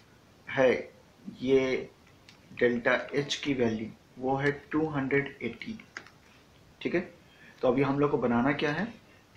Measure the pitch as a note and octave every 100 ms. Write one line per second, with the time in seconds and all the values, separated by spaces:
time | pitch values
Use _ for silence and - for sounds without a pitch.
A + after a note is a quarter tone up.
0 | - - - - - C#3 C3 G#2+ - -
1 | - _ - A#2 B2+ C3+ C3 A#2+ - -
2 | - - - - - - A#2+ A#2+ C3 A#2+
3 | - C#3 C#3+ - C#3+ B2+ A#2 A2 A2 -
4 | _ - B2+ C3+ C#3+ C#3 - D3+ D#3 C#3+
5 | C3+ C#3 C#3 - A#2+ - A#2 A2 - -
6 | - - - - - - - - C3+ F3
7 | - - - - - - B2+ B2+ C3+ C#3
8 | D3 D3 A#2+ A#2 C3+ C#3+ D3+ D#3 A3+ -
9 | - - _